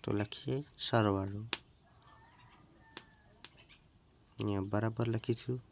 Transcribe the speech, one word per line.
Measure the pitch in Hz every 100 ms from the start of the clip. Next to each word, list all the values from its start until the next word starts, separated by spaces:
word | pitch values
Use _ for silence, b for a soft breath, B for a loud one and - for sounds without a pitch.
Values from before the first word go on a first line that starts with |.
તો | -
લખીએ | 104 104 - 131 131 147 -
સરવાળો. | - 120 104 98 98 101 110 - - - _ - - - - - - - - - 906 880 - - - - - - - - - - _ _ - -
અહીંયા | 107 101
બરાબર | 98 104 113 110 117
લખીશું. | 113 - 117 - 123 -